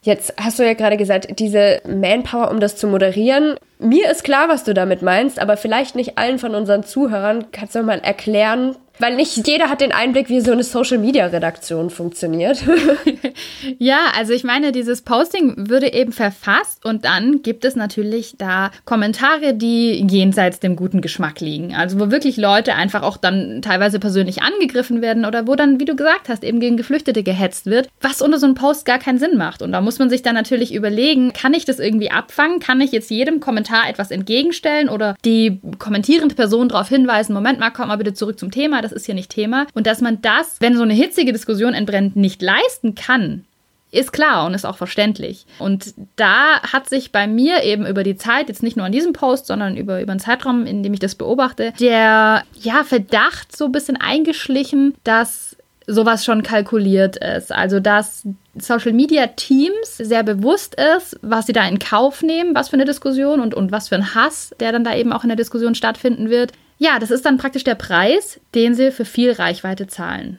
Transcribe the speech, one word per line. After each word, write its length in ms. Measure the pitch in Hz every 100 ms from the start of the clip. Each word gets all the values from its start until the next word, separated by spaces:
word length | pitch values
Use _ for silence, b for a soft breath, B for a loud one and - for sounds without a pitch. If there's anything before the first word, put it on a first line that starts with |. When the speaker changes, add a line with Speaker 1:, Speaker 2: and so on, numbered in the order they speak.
Speaker 1:
Jetzt 300 | 214 208 - -
hast 160 | 214 226
du 80 | 240
ja 80 |
gerade 240 | 226 214 208
gesagt, 300 | 196 190 196 202
diese 420 | 220 208 202 - -
Manpower, 640 | 196 185 226 247 240 233
um 100 | 226
das 160 | 208 -
zu 120 | 214
moderieren. 680 | 190 190 185 226 269 302 285 _ _
Mir 320 | 233 285 415
ist 140 | 320
klar, 260 | - 277 330
was 140 | 294
du 100 | -
damit 300 | 196 185 180
meinst, 340 | 180 185 262 -
aber 200 | 202 208
vielleicht 360 | 220 220 262 247
nicht 220 | 247 -
allen 220 | 233 262
von 160 | 240 208
unseren 280 | 202 202
Zuhörern. 680 | 208 - 277 208 202 226 226
Kannst 240 | - 208 233
du 80 |
mal 160 | 226 196
erklären, 760 | - 202 - 208 214 233 254 262 _ _
weil 180 | 240 247
nicht 320 | 311 233 226
jeder 220 | 302 311
hat 100 | 277
den 100 | 269
Einblick, 360 | - 240 254 -
wie 120 | 254
so 100 | 233
eine 120 | 240
Social-Media-Redaktion 1300 | 247 254 247 247 214 269 180 170 165 165 - 165 170
funktioniert. 720 | 170 175 170 175 165 180 262 262
<laughs> 60 | 339 302 285 - 254 254 B B B 269 254
Speaker 2:
Ja, 220 | 240 277 330 -
also 160 | 220
ich 100 | 247
meine, 280 | 247 254 294
dieses 300 | 254 233 240
Posting 500 | - 240 339 392 285 - 202
würde 240 | 254 269
eben 180 | - 254
verfasst 720 | 226 208 196 - 226 415 - 220
und 200 | 220 -
dann 360 | 185 233 285
gibt 220 | 226 226 262
es 100 | 262
natürlich 600 | 208 214 208 226 226 -
da 340 | 190 185 196 B -
Kommentare, 680 | 226 208 214 269 311 294
die 520 | 226 233 233 233 220 196
jenseits 500 | 196 190 190 185 180
dem 160 | 190 170
guten 260 | 185 190
Geschmack 380 | 160 - 156 151
liegen. 340 | 156 147 175 185
Also 240 | 180 196
wo 120 | 208
wirklich 260 | 269 277 254
Leute 360 | 208 202 226 139
einfach 280 | 190 202
auch 140 | 156 190
dann 440 | 185 190 143 110
teilweise 380 | 214 185 202 202
persönlich 420 | 208 190 185 190
angegriffen 600 | 370 403 330 247 247 233
werden 240 | 233 226 214
oder 220 | 233 226
wo 80 | 277
dann, 240 | 285 262
wie 60 | 294
du 100 | 277
gesagt 320 | 294 370 -
hast, 140 | 226
eben 160 | - 233
gegen 180 | 240 233
Geflüchtete 460 | - 294 302 220
gehetzt 420 | 190 185 190 - -
wird, 220 | 226 262 _
was 200 | 269 277
unter 180 | 285 302
so 60 | 277
einem 80 | 262
Post 300 | 269 294 -
gar 140 | 247
keinen 200 | 269 254
Sinn 180 | 311 277
macht. 240 | 165 -
Und 100 | -
da 100 | 180
muss 180 | 202 233
man 100 | 262
sich 120 | 254
dann 120 | 254 226
natürlich 380 | 226 254 247
überlegen, 600 | 214 208 208 277 285 254
kann 200 | - 262
ich 120 | 320 -
das 140 | 262
irgendwie 320 | 208 220 208
abfangen? 480 | - - - 302 349
Kann 220 | - 262
ich 100 | 277
jetzt 180 | 226 220
jedem 280 | 220 269 320
Kommentar 500 | 269 220 214 226 226
etwas 220 | - 196
entgegenstellen 800 | 190 190 233 311 339 320 302 285
oder 260 | 208 208 196
die 360 | 233 226 220 190 - 196
kommentierende 560 | 208 208 208 330 302 -
Person 320 | 214 226 247
darauf 200 | 240 202
hinweisen, 440 | 269 254 214 214
"Moment 260 | 202 220 269
mal, 100 | 226
komm 160 | 233 214
mal 80 | 208
bitte 160 | 208
zurück 240 | 196 214 214
zum 120 | 190
Thema, 300 | 233 302 277
das 100 | 214
ist 140 | 214 -
hier 100 | 190
nicht 160 | 185
Thema." 340 | - 214 254 285
Und 140 | - 220
dass 140 | 226
man 200 | 240 220
das, 360 | 226 233 330 -
wenn 160 | 233 240
so 80 |
eine 100 | 226
hitzige 380 | 214 349 - 262
Diskussion 420 | 226 - 208 233
entbrennt, 420 | 226 202 202 196 202
nicht 260 | 190 -
leisten 540 | 190 202 480 - 233 196
kann, 500 | - 254 170 185 - _ _ _ _
ist 200 | - 262
klar 320 | - 302 220 160
und 80 |
ist 120 | 185 -
auch 120 | -
verständlich. 680 | 180 - 208 208 - 196 _ B
Und 340 | 196 196 202 - 196 -
da 460 | 208 214 294 311
hat 280 | - 269 269
sich 220 | 269 254
bei 160 | 208 202
mir 360 | 220 277 349
eben 220 | - 208 214
über 180 | 196
die 120 | 196 196
Zeit, 300 | 226 247 294
jetzt 160 | 196
nicht 140 | 226 233
nur 80 | 185
an 60 |
diesem 180 | 233 339
Post, 340 | 339 262 254 -
sondern 280 | 196 202 190
über, 240 | 202 185
über 100 | 196
einen 80 | 190
Zeitraum, 460 | 220 254 269 240 226
in 160 | 202
dem 100 | 202
ich 60 | 202
das 160 | 196 -
beobachte, 580 | - 254 254 - 226 -
der, 640 | 240 226 220 220 214 220 -
ja, 300 | - 233 254 294
Verdacht 720 | 247 196 220 285 - - -
so 100 | 294
ein 60 |
bisschen 240 | 277 285 262
eingeschlichen, 960 | - 294 320 311 - 269 269 277 277 269
dass 540 | - 226 233 - - - _ _ -
sowas 360 | 214 226 226
schon 180 | - 220
kalkuliert 720 | 214 220 202 226 196 190 190 190
ist. 340 | - - -
Also, 300 | - 190 196
dass 420 | 196 208 214 - 208 196 _ -
Social-Media-Teams 1400 | - 233 240 226 294 311 240 - - 269 320 415 440 -
sehr 260 | 220 226
bewusst 520 | 220 202 220 392 - -
ist, 420 | 294 349 349 -
was 260 | 214 226 220
sie 60 |
da 140 | 233 190
in 120 | 190
Kauf 420 | - 214 269 277
nehmen, 340 | 320 330 349 294
was 140 | 269
für 60 | 277
eine 100 | 262
Diskussion 560 | 285 277 262 277 294
und, 120 | 226
und 180 | - 190
was 180 | 208 -
für 60 | 190
ein 180 | 196 226
Hass, 380 | 277 311 - -
der 120 | 226
dann 120 | 233
da 120 | 233 -
eben 160 | 240
auch 120 | 226
in 60 | 233
der 60 | 226
Diskussion 400 | 240 233 233 233
stattfinden 540 | 226 220 254 233 214
wird. 220 | 240 247 b b b
Ja, 220 | 311 254
das 120 | 220
ist 140 | 254 294
dann 120 | 262
praktisch 260 | 277 269
der 120 | 262 220
Preis, 640 | - 175 196 349 - - _ 233
den 180 | 233
sie 180 | 240 262
für 140 | 262 208
viel 260 | - 247
Reichweite 560 | 233 175 180 190 190 196
zahlen. 500 | - 170 - 202